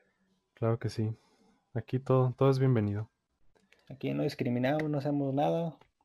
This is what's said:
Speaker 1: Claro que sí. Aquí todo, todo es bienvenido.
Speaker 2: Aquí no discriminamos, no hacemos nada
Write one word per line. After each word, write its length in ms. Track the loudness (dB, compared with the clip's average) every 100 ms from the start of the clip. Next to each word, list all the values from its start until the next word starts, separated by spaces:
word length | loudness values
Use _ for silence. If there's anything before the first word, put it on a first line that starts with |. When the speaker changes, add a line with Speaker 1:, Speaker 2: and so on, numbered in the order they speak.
| _ _ _ _ _
Speaker 1:
Claro 240 | -4 -2 0
que 100 | -2
sí. 260 | -4 -4 -6 _ _ _ _ _
Aquí 240 | -8 -4 -4
todo, 340 | 2 2 2 2
todo 120 | 2
es 80 | 4
bienvenido. 520 | 4 4 2 -2 -8 _ _ _ _ _ _ _ -20
Speaker 2:
Aquí 220 | -8 -6
no 80 | -2
discriminamos, 640 | -4 -2 -2 0 0 0 -2
no 100 | -2
hacemos 360 | -2 -2 0
nada 420 | 0 0 0 -4 -8 _ _